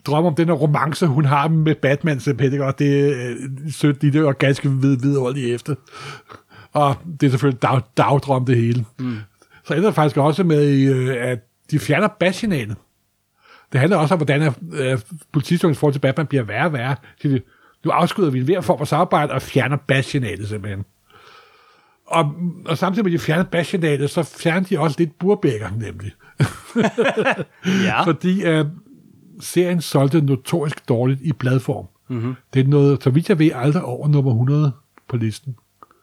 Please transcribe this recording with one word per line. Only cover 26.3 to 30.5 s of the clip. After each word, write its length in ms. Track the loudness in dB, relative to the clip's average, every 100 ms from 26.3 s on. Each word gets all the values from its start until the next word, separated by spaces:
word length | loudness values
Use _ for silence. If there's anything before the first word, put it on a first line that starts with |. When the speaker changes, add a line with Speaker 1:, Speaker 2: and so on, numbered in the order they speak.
| -2 -2 -2 -6 0 0 0 0 0 -2 -2 -8 _ -2 0
Speaker 2:
Ja. 200 | 0 0
Speaker 1:
Fordi, 380 | 0 0 0 0
øh, 220 | 0 0 -2 -6 -18 -20 _ _ -20 -18
serien 400 | -4 0 0 -2
solgte 400 | 0 2 2 2
notorisk 680 | 2 0 -2